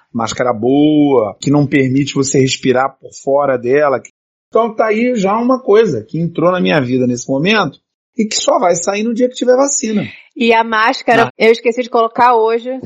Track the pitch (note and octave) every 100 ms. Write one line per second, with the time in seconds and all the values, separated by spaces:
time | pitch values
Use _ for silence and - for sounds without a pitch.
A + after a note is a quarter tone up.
0 | _ A#2 A2 - B2 A#2 A#2 C#3+ D3+ D3+
1 | D3 C3 G#2+ F#2 - D3 C#3+ D3+ C3 C3+
2 | C3+ C#3 C3+ C#3+ C3 - C3 B2 C3+ -
3 | - - - C#3 C#3+ B2+ A#2 C#3 D3 B2+
4 | - _ _ _ _ A3+ A#3 A3 A3 G#3+
5 | B3 B3 F#3 A3 A#3+ B3+ - G3+ A3+ B2
6 | G#2+ D#3 E3+ E3+ E3 F3+ F#3 E3+ B2 B2+
7 | B2 B2 - C3+ E3+ A3 F3 - _ _
8 | _ - A3 - - D4+ F#3 E3+ - G3+
9 | A3 A3 B3 - B3 B3+ C#4 - A3 G#3+
10 | C3 - _ - A#3 A3+ A#3 A3 A3+ C4+
11 | - A3+ A#3 - A3 A#3 A#3+ A#3 A#3 A#3+
12 | A3+ A3+ B3 A#3 A3 A#3 A#3+ C4